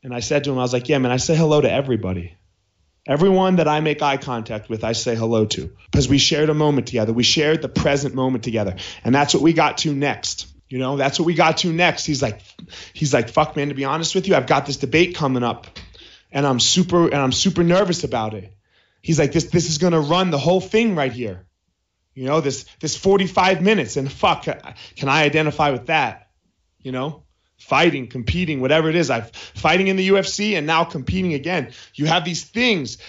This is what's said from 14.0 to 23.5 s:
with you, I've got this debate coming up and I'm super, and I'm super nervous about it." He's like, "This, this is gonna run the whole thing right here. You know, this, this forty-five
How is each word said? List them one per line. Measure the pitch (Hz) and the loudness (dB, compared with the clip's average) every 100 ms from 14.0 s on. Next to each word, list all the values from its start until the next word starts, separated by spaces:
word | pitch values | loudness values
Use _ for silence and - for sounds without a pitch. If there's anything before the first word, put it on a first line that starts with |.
| 160 | -2
with | 190 190 | -2 2
you, | |
I've | 156 123 | 2 2
got | 139 143 | 0 0
this | 131 | -4
debate | 131 156 175 - | 0 2 2 0
coming | 143 127 | 0 0
up | 120 - - - - - - - _ | -2 -4 -10 -20 -20 -20 -20 -20 _
and | 139 143 | -2 0
I'm | 123 | 2
super, | - 185 180 175 165 | 2 2 2 4 2
and | 143 | 2
I'm | 135 | 0
super | - 196 170 | 0 0 2
nervous | 170 180 202 - | 4 4 2 0
about | 135 123 107 | -2 -2 -4
it." | 107 95 - _ _ _ _ | -6 -14 -20 _ _ _ _
He's | - 160 | -2 2
like, | 147 | 2
"This, | 165 | 0
this | - - 156 | 0 0 0
is | 151 | 0
gonna | 180 165 | 2 2
run | 143 175 185 | 2 0 0
the | 143 | 0
whole | 139 185 | 2 0
thing | 185 220 233 | 2 0 2
right | 170 135 | 0 -2
here. | 113 110 92 - _ _ _ _ _ _ | -4 -8 -10 -16 _ _ _ _ _ _
You | 135 | -10
know, | 131 156 | -2 -2
this, | 143 - - - | -2 -4 -10 -10
this | 151 - | -8 -2
forty-five | 196 196 190 202 185 | 2 2 2 2 2